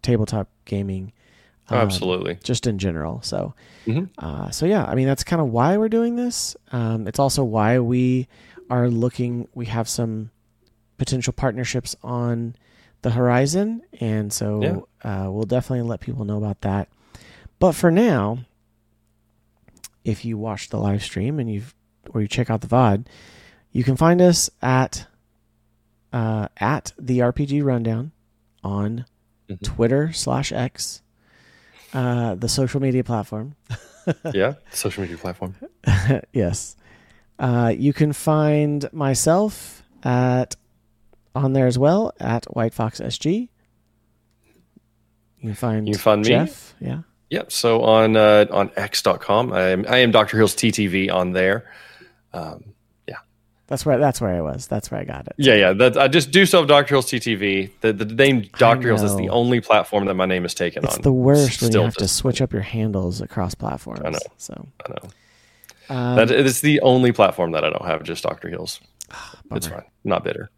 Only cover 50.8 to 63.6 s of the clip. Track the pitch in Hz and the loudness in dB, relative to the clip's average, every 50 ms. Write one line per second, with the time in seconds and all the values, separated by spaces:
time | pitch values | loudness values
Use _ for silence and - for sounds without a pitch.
50.8 | 107 95 87 95 95 95 90 92 90 90 90 92 92 95 98 117 - - - - | -2 0 0 0 0 0 0 0 -2 0 0 0 2 2 0 0 -4 -12 -20 -20
51.8 | - - - - - _ _ _ _ _ _ 90 80 78 78 - 110 104 - _ | -20 -20 -20 -20 -20 _ _ _ _ _ _ -12 -12 -10 -12 -14 -18 -20 -20 _
52.8 | _ _ _ _ _ - - - - _ _ _ _ _ _ _ _ _ 139 127 | _ _ _ _ _ -14 -14 -14 -18 _ _ _ _ _ _ _ _ _ -8 -4
53.8 | - 156 139 120 147 143 123 - 120 101 90 87 80 76 65 - 123 - - 110 | -2 0 2 2 2 2 2 0 -2 -2 -2 -2 -4 -4 -6 -8 -8 -6 -6 -6
54.8 | - - - - - - - - - - - - 143 135 117 104 98 92 95 98 | -6 -8 -10 -10 -10 -10 -12 -12 -12 -14 -6 0 2 4 6 6 6 4 4 4
55.8 | 123 127 123 - 139 135 135 170 147 135 139 185 196 175 - 180 160 139 147 143 | 4 4 4 4 2 4 4 2 0 4 4 4 4 6 6 4 6 8 6 6
56.8 | 143 123 139 135 123 - - 120 - 120 113 95 101 101 98 95 95 101 - _ | 6 4 2 0 0 0 -4 -4 -2 -2 -2 0 0 0 0 0 -2 -4 -10 _
57.8 | - 113 107 98 110 107 113 117 139 139 135 120 101 - _ - 123 113 117 127 | 0 0 0 0 -4 -8 2 4 4 6 6 2 0 -4 _ 4 6 6 6 4
58.8 | 123 120 110 107 104 101 101 98 95 95 104 120 120 120 127 120 107 - 110 107 | 2 0 2 2 2 0 0 0 -2 0 0 0 2 2 2 0 2 4 2 2
59.8 | 95 - - 104 101 98 95 92 92 92 92 92 87 85 - - 90 87 - - | 4 2 0 0 0 0 0 0 0 0 0 -2 -2 -4 -4 -2 -4 -4 -2 -2
60.8 | 78 78 - - - 147 131 127 123 135 143 147 143 131 120 - 120 117 110 104 | -4 -4 -4 0 2 2 2 4 4 6 6 6 6 4 2 0 0 2 4 4
61.8 | 87 110 110 - 104 95 - - - 135 117 - 131 123 - 107 92 - - 113 | 2 2 0 -2 -2 -2 -2 -2 -2 -2 -2 0 -2 -2 -2 -4 -6 -4 -4 -4
62.8 | 110 110 101 98 92 87 92 104 - - - - 92 90 - - | -4 -2 -2 -2 -2 -4 -4 -6 -8 -10 -6 -6 -6 -6 -6 -6